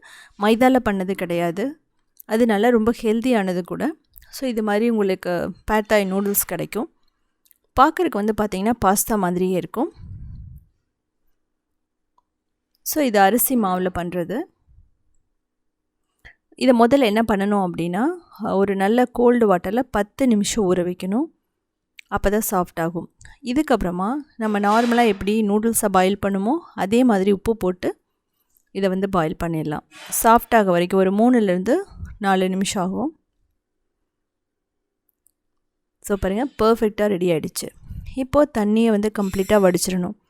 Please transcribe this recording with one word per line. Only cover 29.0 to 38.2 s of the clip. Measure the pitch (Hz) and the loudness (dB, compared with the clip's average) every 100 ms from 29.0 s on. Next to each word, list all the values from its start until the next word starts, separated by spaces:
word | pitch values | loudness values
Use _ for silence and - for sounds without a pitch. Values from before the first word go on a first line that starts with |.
| 196 | -2
பாயில் | 190 160 160 | 0 -2 -4
பண்ணிடலாம். | 170 160 156 151 - - - | -6 -4 -6 -8 -12 -20 -10
சாஃப்ட் | - 233 233 - 233 | 0 4 4 4 2
ஆக | 190 | 4
வரைக்கும் | 175 180 190 | 2 2 2
ஒரு | 190 | 2
மூணுலேருந்து | 196 240 247 202 180 190 330 392 - - - | 4 4 4 2 0 0 -2 -2 -12 -16 -6
நாலு | 202 190 190 | -2 0 0
நிமிஷம் | 190 185 202 | -2 -2 -2
ஆகும். | 185 190 285 - _ _ _ _ _ _ _ _ _ _ _ _ _ _ _ _ _ _ _ _ _ _ _ _ _ _ _ _ - | -4 -4 -6 -8 _ _ _ _ _ _ _ _ _ _ _ _ _ _ _ _ _ _ _ _ _ _ _ _ _ _ _ _ -6
So, | 202 | -4
பாருங்க, | 185 202 277 - | -2 -4 -4 0
பர்ஃபெக்ட்டா | 220 233 214 208 208 | 0 2 0 0 -2
ரெடி | 185 180 | 0 0
ஆயிடுச்சு. | 156 175 - - - - - - | -2 -4 -10 -12 -16 -18 -16 -12
இப்போ | - | -8